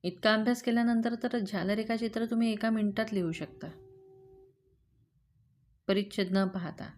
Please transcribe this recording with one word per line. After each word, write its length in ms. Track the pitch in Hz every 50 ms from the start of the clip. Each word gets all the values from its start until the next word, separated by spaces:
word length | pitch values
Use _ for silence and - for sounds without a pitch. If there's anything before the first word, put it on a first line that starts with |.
| -
इतका 300 | 175 180 - - 220 214
अभ्यास 280 | 220 220 226 247 240 -
केल्यानंतर 520 | 247 233 233 233 233 233 233 226 233 233 233 -
तर 160 | 247 - 240
जालरेखाचित्र 840 | 202 190 208 190 170 190 208 214 220 220 226 220 233 226 208 226 226
तुम्ही 280 | 226 233 233 226 226 220
एका 180 | 214 - 226
मिनिटात 420 | 220 220 214 208 196 220 220 220 214
लिहू 200 | 196 180 165 165
शकता, 340 | - 156 - - - - 156 - - - - - - - - 381 381 381 381 381 381 381 392 _ _ _ _ _ _ _ _ _ _ _ _ _ _ _ _ _ _ _ _ _ _ _ _ _ _ _ -
परिच्छेद 400 | 196 196 202 202 - - 196 180
न 160 | 190 190 196
पाहता. 440 | 185 185 185 170 160 - - - - -